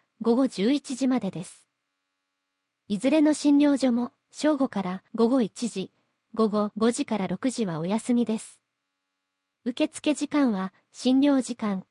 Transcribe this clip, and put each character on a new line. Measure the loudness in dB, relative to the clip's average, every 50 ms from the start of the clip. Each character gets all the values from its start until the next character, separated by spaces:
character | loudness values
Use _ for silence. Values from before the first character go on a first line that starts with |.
| _ _ _ -4
午 | 0 2 2
後 | 2 2
十 | 0 0 -2 0 0
一 | 0 0 -2 -6 -6
時 | -2 -2
ま | 0 0 0
で | -2 -6
で | -8 -8 -12
す。 | -14 -16 -20 _ _ _ _ _ _ _ _ _ _ _ _ _ _ _ _ _ _ _ _ _ _ _ _ _
い | -6 -4 0
ず | 0 2
れ | 4 4
の | 4 4 2
診 | 2 2 4 4
療 | 6 6 4 4
所 | 2 2 0
も | 0 0 -4 -6 _ _ _ _
正 | -8 -2 0 0 2
午 | 2 0 -2
か | -2 -4 -6
ら | -6 -8 -10 _ _ -2
午 | 0 2 2
後 | 4 2
一 | 0 0 -4 -6 -8 -6
時、 | -6 -6 -10 -10 _ _ _ _ _ _ _ _ -2
午 | -2 0 0
後 | 0 0 -2 -2 -2
五 | 0 0 0
時 | 0 -2 -4
か | -4 -4
ら | -4 -2
六 | -4 -4 -2 -4 -4
時 | -2 -2 -4
は | -4 -4 -4
お | -4
休 | -2 -4 -4 0 0 0
み | 2 2
で | 0 -2
す。 | -6 -6 -12 -20 _ _ _ _ _ _ _ _ _ _ _ _ _ _ _ _ _ _ _ _ _ -8
受 | -6 -2 -2 -2
付 | -2 -2 -4 -2 -2 0
時 | -2 -2
間 | -2 0 2 2 2
は | 0 -2 -4 -6 _ _ _ _
診 | -10 -2 0 2 4 4
療 | 4 4 2 2
時 | 0 -4 -6
間 | -6 -4 -4 -4 -4 -8 _